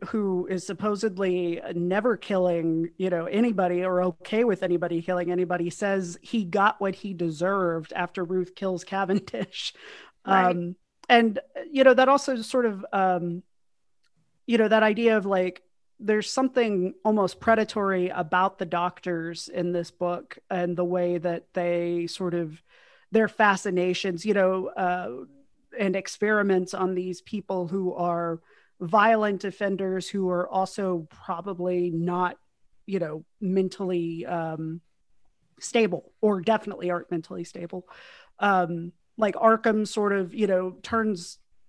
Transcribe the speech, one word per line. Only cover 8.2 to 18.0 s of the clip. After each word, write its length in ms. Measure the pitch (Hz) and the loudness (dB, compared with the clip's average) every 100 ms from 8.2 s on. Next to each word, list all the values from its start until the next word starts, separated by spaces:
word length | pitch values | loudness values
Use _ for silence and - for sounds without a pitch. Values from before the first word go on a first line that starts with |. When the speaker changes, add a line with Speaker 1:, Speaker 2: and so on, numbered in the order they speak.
Speaker 1:
Ruth 300 | 175 185 180 | -4 -2 -4
kills 280 | - 190 180 | -6 -4 -4
Cavendish. 920 | - 196 190 196 - 226 202 - - - - - - _ 196 | -4 -2 0 0 -2 -6 -8 -8 -12 -12 -18 -20 -20 _ 2
Speaker 2:
Right. 200 | 190 185 | 4 4
Speaker 1:
Um, 220 | 175 175 180 _ _ - | 2 -4 -10 _ _ 4
and, 320 | 240 226 202 - - - | 6 6 0 -8 -12 -4
you 140 | 277 | 4
know, 80 | 262 | 6
that 160 | 254 262 | 8 6
also 280 | 277 277 247 | 4 2 -4
sort 240 | 220 254 | -2 0
of, 220 | 233 190 202 | 0 -2 -4
um, 480 | 202 190 180 175 175 - _ _ _ _ _ _ _ _ _ - | 0 2 2 -2 -6 -10 _ _ _ _ _ _ _ _ _ 0
you 100 | 233 | 2
know, 120 | 220 | 6
that 140 | 220 | 6
idea 360 | 214 208 233 220 | 4 4 4 4
of, 80 | 196 | 2
like, 360 | 190 185 180 _ _ _ - | 2 0 -2 _ _ _ -6
there's 300 | 214 214 208 | 0 0 0
something 640 | - 262 254 226 196 185 - | 0 0 2 2 2 -2 -2
almost 360 | 220 214 185 - | 0 2 2 0
predatory 680 | - 220 214 220 196 185 | 2 2 2 0 0 0